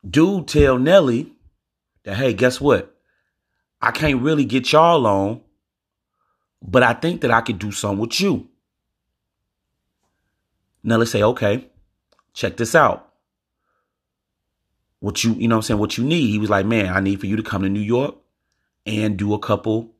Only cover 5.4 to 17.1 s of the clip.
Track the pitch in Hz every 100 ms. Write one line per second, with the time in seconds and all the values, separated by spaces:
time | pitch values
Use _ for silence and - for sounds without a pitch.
5.4 | _ _ _ _ _ _ _ _ _ _
6.4 | _ _ 98 123 123 117 165 170 131 113
7.4 | 117 98 104 101 104 101 113 - 196 147
8.4 | - _ _ _ _ _ _ _ _ _
9.4 | _ _ _ _ _ _ _ _ _ _
10.4 | _ _ _ _ 110 113 117 104 104 127
11.4 | 104 117 - _ _ _ _ _ _ -
12.4 | 98 - 117 165 131 - _ _ _ _
13.4 | _ _ _ _ _ _ _ _ _ _
14.4 | _ _ _ _ _ _ 101 92 117 104
15.4 | 117 113 110 107 107 - 127 170 123 107
16.4 | 104 101 98 113 95 92 95